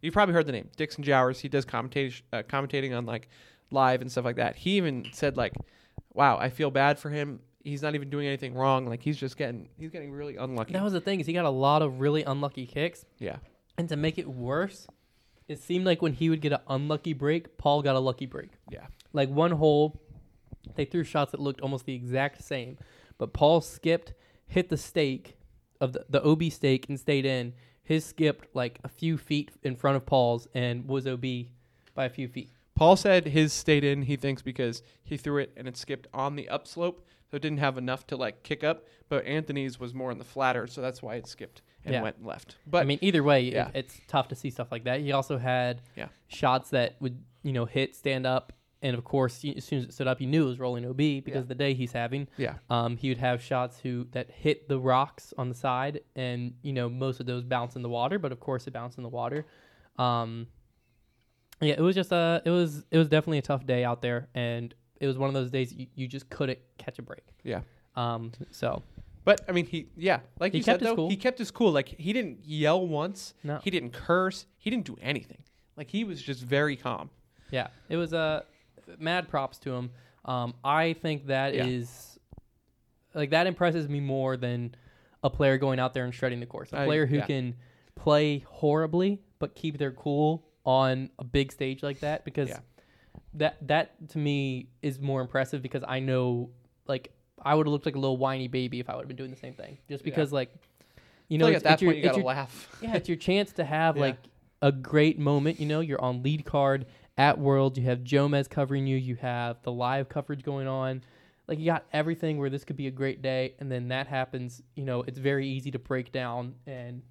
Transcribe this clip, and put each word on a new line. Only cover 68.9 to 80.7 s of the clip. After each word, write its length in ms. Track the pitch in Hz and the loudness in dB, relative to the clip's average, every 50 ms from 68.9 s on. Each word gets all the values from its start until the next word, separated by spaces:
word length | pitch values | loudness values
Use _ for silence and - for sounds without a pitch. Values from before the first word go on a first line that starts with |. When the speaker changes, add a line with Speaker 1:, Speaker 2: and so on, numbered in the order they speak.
| - - - - - - - | -20 -20 -20 -20 -20 -2 4
Speaker 1:
But, 180 | - 208 196 - - | 4 4 4 2 -2
I 40 | 185 | -2
mean, 140 | 175 165 | -2 -2
he, 220 | 127 - 165 - - - | -2 -6 -8 -8 -10 -14
yeah, 240 | - 165 190 175 123 - - _ - | -4 0 2 2 0 0 -10 _ -4
like 140 | 170 196 190 | -4 0 0
Speaker 2:
He 60 | - | 0
Speaker 1:
you 60 | - | 2
Speaker 2:
kept 160 | - 240 269 | 4 2 4
Speaker 1:
said, 0 | 247 | 2
Speaker 2:
his 20 | 226 | 0
Speaker 1:
though, 60 | 226 | 0
Speaker 2:
cool. 140 | 175 160 175 | 0 0 0
Speaker 1:
he 60 | 196 | -2
kept 220 | 196 - 254 254 254 | 0 0 -2 -2 -2
his 120 | 233 - | -10 -10
cool. 220 | - - 240 202 156 | -2 4 4 4 4
Like, 160 | 143 135 - | 4 0 -2
he 240 | - - 151 175 214 | -8 -8 -4 -2 -2
didn't 260 | 254 233 175 123 - - | -2 -2 -4 -8 -12 -12
yell 420 | 151 151 151 151 151 165 185 185 | -8 -4 0 4 4 4 4 2
once. 480 | 175 156 143 156 185 196 - - - - _ - | 0 -2 -2 -2 -4 -6 -10 -14 -18 -18 _ -8
Speaker 2:
No. 180 | 147 147 147 - | -6 -6 -4 -4
Speaker 1:
He 80 | 196 | -2
didn't 200 | 175 170 131 120 123 | -2 -2 -4 -4 -10
curse. 540 | - - - 170 180 185 190 190 - - _ _ | -12 0 2 2 2 2 0 -2 -6 -14 _ _
He 140 | _ - 220 | _ -6 -4
didn't 160 | 233 247 175 | -4 -4 -4
do 100 | - 107 - - | -6 -10 -8 -4
anything. 400 | 123 147 127 - - - - - _ _ _ _ _ _ | -4 -4 -4 -6 -10 -20 -20 -20 _ _ _ _ _ _
Like, 140 | - 151 - | -16 -14 -6
he 140 | - 202 226 | -4 -4 -4
was 180 | 208 170 143 131 | -4 -6 -10 -8
just 200 | - 139 123 127 | -8 -8 -8 -4
very 340 | 123 139 139 147 151 139 | 0 2 2 2 2 -2
calm. 340 | 120 - 123 120 - 76 - _ _ _ _ _ _ _ _ | -4 -4 -6 -6 -6 -8 -12 _ _ _ _ _ _ _ _
Speaker 2:
Yeah, 180 | - 127 120 - - - - _ | -4 -4 -4 -6 -10 -20 -10 _
it 80 | 160 | -4
was, 180 | 165 170 160 160 | -2 -2 -2 -2
uh, 280 | 165 160 156 156 151 - _ _ _ _ _ _ - _ - 175 - | 0 0 0 -2 -2 -4 _ _ _ _ _ _ -20 _ -20 -16 -8
mad 300 | 156 160 170 180 170 - | -4 -2 -2 -2 -2 -2
props 300 | - 147 135 131 - - | -2 -2 -2 -4 -8 -10
to 120 | - 139 127 | -8 -6 -6
him. 180 | 123 123 123 123 - - _ _ _ _ | -6 -6 -8 -10 -16 -20 _ _ _ _
Um, 300 | - 127 123 120 120 120 123 - | -6 -4 -4 -4 -4 -6 -4 -2
I 280 | 135 | 0